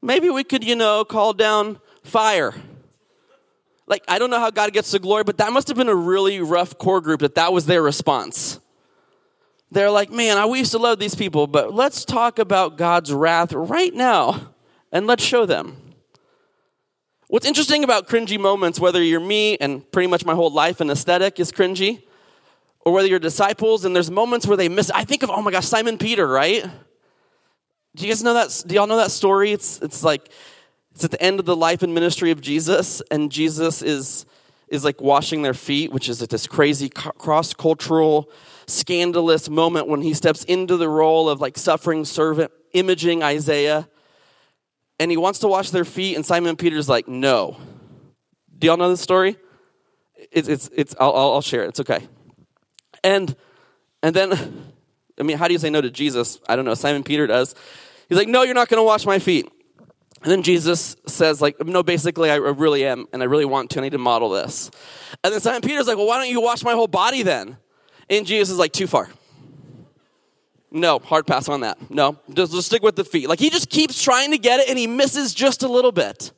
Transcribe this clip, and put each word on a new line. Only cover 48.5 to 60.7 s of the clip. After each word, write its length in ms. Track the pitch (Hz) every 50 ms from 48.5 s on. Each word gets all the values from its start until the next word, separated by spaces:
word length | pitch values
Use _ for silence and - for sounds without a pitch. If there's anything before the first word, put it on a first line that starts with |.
| _ -
Do 80 | 156
y'all 100 | 160 165
know 140 | 170 175 180
this 100 | 180 180
story? 360 | - - 185 185 185 190 214 - _ _ _ _ _ _ _ _ _ _ _ _ _ _ _ _ - - -
It's, 160 | - - 113
it's, 200 | 147 135 - - -
it's, 220 | 127 147 - - -
I'll, 160 | 131 139 -
I'll, 180 | 127 135 143 123
I'll 60 | 139
share 220 | 139 - - 120 101
it. 60 | 85
It's 100 | - -
okay. 300 | 135 - 104 80 - - - _ _ - _ _ _ _ _ _ _ _ _ - _ _ _ - -
And, 320 | 185 196 196 190 165 131 _ _ _ _ _ _ _ _ _ _ _ _ _ -
and 140 | 156 165
then, 560 | 185 190 190 190 160 - - - - - - - _ _ _ _ _ _ _ _ -
I 20 | 135
mean, 140 | 151 156
how 100 | 147 170
do 60 | 175 175
you 80 | 170
say 100 | 151 156
no 100 | 151 156
to 80 | 139 123
Jesus? 520 | 113 - 143 147 131 120 120 - - - _ -
I 80 | 113
don't 80 | 123 131
know. 100 | 123 113
Simon 300 | 117 - 143 147 143 131
Peter 240 | - 143 147 151 117
does. 260 | 107 123 127 131 - - - - - - - - - - _ _
He's 100 | 175 175
like, 80 | 208
"No, 160 | 214 233 254 254
you're 120 | 254 247
not 120 | 247 240 233
gonna 140 | 233 226 220
wash 240 | 220 214 214 -
my 140 | 202 196 196
feet." 280 | 190 - 180 147 - - _ _ _ _ _ _ - _ _ _ _ _ _ _ -
And 100 | 156 180
then 100 | 190 170
Jesus 540 | - 185 170 156 160